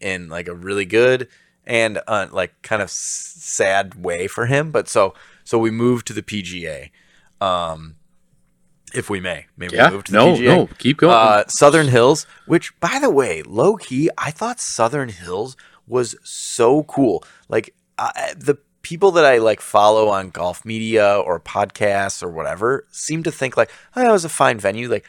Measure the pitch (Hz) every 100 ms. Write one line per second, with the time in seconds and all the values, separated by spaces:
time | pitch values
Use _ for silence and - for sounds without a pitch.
0 | 101 92 85 85 87 87 92 101 92 107
1 | 127 127 120 _ _ _ - 117 113 98
2 | - 104 92 95 90 _ - 110 92 -
3 | - - - 170 - - 98 98 95 90
4 | 87 85 98 - 117 143 156 120 - 117
5 | 95 - - _ - 117 113 113 120 120
6 | - 107 - 104 87 90 82 71 71 _
7 | _ _ _ - 98 90 85 80 80 78
8 | _ _ _ _ _ _ _ _ - 127
9 | - 98 90 78 - - 90 - 135 190
10 | - 104 147 160 123 175 110 - 120 156
11 | 160 117 113 104 - - 147 160 143 123
12 | 123 151 - - - 160 - - 170 269
13 | 277 139 117 80 64 104 170 214 - 131
14 | 160 - 143 - 226 247 - - 117 147
15 | 127 90 90 92 131 - _ _ - 123
16 | 117 - - - - - 117 147 151 -
17 | 127 82 - _ - 107 101 _ _ -
18 | 120 - - - 135 143 _ _ - 165
19 | 196 170 143 120 110 104 - 104 104 110
20 | 107 98 92 82 90 87 110 113 110 110
21 | 101 101 - 85 - 98 101 - 104 98
22 | 98 - 90 80 71 85 117 135 - -
23 | - 160 165 - 131 123 110 - _ 254
24 | 247 208 160 - 131 117 98 107 120 107